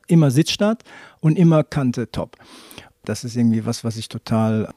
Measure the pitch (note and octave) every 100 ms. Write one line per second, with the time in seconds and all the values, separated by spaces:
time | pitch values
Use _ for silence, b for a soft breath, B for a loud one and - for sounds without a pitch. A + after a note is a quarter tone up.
0 | - E3+ D3 B2 - - G#3 A3+ B B
1 | B B D#3+ D#3+ E3+ D#3 C3+ D3+ C3 B2
2 | A2+ - D#2+ - B B B B B _
3 | - G#2+ B2 A#2 A#2 A2 A2 A#2 A#2 G#2+
4 | - A#2+ - A2+ A2 A2 G#2